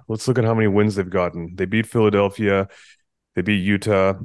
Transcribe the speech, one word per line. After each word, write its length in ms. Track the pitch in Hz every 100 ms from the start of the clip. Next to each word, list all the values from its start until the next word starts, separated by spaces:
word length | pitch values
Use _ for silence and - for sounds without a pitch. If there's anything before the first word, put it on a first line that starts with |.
| -
let's 200 | 110 -
look 100 | 123
at 80 | 113
how 80 |
many 140 | 113 107
wins 260 | 101 107
they've 160 | 101 90
gotten. 460 | 92 87 85 82 92
They 100 | 92
beat 220 | 110 110
Philadelphia, 800 | 120 107 101 101 - 104 98 98 - - _ _ _ _
they 80 | -
beat 220 | 92 104
Utah, 560 | 95 101 107 98 95 95